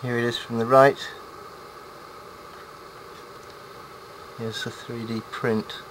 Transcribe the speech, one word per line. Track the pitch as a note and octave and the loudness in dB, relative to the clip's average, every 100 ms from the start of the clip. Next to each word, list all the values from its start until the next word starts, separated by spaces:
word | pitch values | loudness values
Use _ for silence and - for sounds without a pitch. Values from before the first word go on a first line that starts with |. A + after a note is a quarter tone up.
Here | B2 A#2+ | 0 2
it | |
is | A#2+ A#2 | 2 0
from | - A#2 | -2 0
the | A2+ | 8
right. | C3+ C#3 C3+ - - - - - - - - - - - - - - - - - - - - - - - - - - - - - - - - - - | 12 12 8 -8 -10 -14 -14 -14 -14 -16 -16 -16 -16 -16 -16 -16 -16 -16 -14 -16 -16 -16 -16 -16 -16 -16 -16 -16 -16 -16 -16 -16 -16 -16 -16 -14 -6
Here's | A2+ A2 | -6 -4
the | A#2+ | -6
three | - - A#2+ | -6 -8 -6
D | A2+ A2+ - | -4 -4 -4
print. | - B2 G#2+ - - - | 0 2 2 0 -10 -12